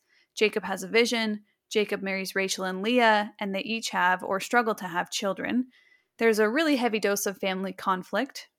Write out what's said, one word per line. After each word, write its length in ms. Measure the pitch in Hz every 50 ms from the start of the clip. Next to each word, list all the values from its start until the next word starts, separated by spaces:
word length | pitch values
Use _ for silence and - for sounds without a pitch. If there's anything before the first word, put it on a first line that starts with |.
| _ _ _ _ _ _ _
Jacob 260 | - 220 208 - 220 185
has 220 | 196 196 190 190
a 40 | 180
vision, 520 | 185 226 247 226 247 233 226 214 214 208 - _ _ _ _ -
Jacob 340 | - 220 208 202 208 196 196
marries 340 | 196 190 190 190 180 -
Rachel 280 | 196 190 190 - - 190
and 160 | 185 185 185
Leah, 540 | 196 220 247 247 233 226 214 208 208 220 - -
and 120 | 214 196 196
they 100 | 196 -
each 280 | - 226 226 226 -
have, 320 | - 190 180 180 185 180 -
or 160 | - - 190
struggle 380 | 185 - - 240 240 226 208
to 100 | - 196
have, 240 | 180 170 175 175 -
children. 560 | - - - 196 190 180 - 180 214 240 254 254 _ _ _ _ _ _ _ _ _ -
There's 200 | 233 226 220 208
a 100 | 220 214
really 280 | 226 294 330 311 294
heavy 240 | 247 247 240 208 220
dose 260 | 190 202 202 202 -
of 120 | 208 190 -
family 340 | - 196 190 190 196 190 190
conflict. 760 | - - - 185 185 180 - - 202 254 285 - - - - _